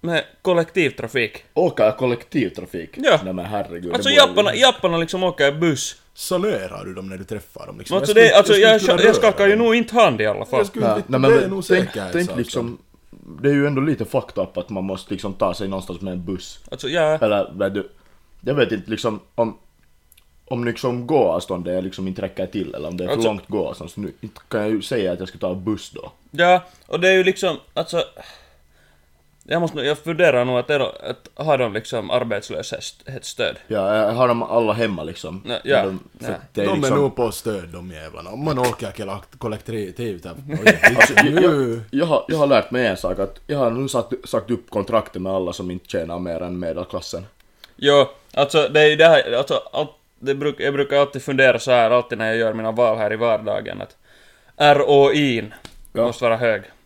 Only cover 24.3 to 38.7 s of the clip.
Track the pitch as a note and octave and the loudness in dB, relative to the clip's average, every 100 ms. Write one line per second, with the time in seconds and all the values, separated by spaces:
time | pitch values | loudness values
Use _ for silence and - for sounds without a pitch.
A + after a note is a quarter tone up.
24.3 | - _ A#2 G#2 A2 F#2+ B2 F#2+ F2+ F#2 | -18 _ -4 -2 -4 -4 -4 -2 -4 -8
25.3 | - F#2+ F#2 F#2 G#2 - - - _ _ | -8 -6 -6 -4 -6 -8 -16 -18 _ _
26.3 | C#3+ E3+ F3+ F3 _ _ E3 F#3 F#3+ F#3 | 0 4 4 2 _ _ 0 4 4 2
27.3 | F#3 F#3 D3+ _ - E3 E3+ - - - | 0 -2 -4 _ -8 -4 -4 -6 -10 -20
28.3 | - _ _ _ _ _ _ _ _ _ | -20 _ _ _ _ _ _ _ _ _
29.3 | _ - D#3+ E3 D3+ C3+ D3 D#3+ E3 F3+ | _ -6 -2 -2 -4 -4 -4 -6 2 4
30.3 | B2+ B2 B2 B2+ D3 B2 - - A#2+ - | 4 2 -2 0 0 -2 -6 -12 -12 -14
31.3 | - D#3 C#3 A#2+ G#2 A2+ A#2+ G2 B2 A#2+ | -10 0 0 0 -4 -6 -8 -2 -2 -2
32.3 | G#2 - G2 - - - - - C3 - | -6 -6 -10 -8 -10 -12 -18 -16 -14 -14
33.3 | - G#2 B1 - G#2+ G2 G#2+ G#2+ A#2 B2+ | -6 -6 -6 -6 -2 0 2 2 2 2
34.3 | A#2 - A2+ A2+ G#2+ A2+ F2+ D#2 F2+ D#2+ | 0 0 0 0 0 -2 -4 -8 -12 -12
35.3 | F#2 G#2 A#2 C3 C3+ G2 F#2+ - _ A#2 | -12 -8 -8 0 0 0 -6 -14 _ -12
36.3 | F2 - - G2+ - C3+ C#3+ C#3 - B2+ | -12 -10 -4 -2 0 0 0 0 0 -4
37.3 | G2 A#2 G2+ E2+ F2+ F#2 D#2+ D#2+ - F2 | -4 -8 -8 -10 -16 -16 -16 -16 -16 -14
38.3 | A2 D3+ C3+ B2 | -8 -4 -2 -2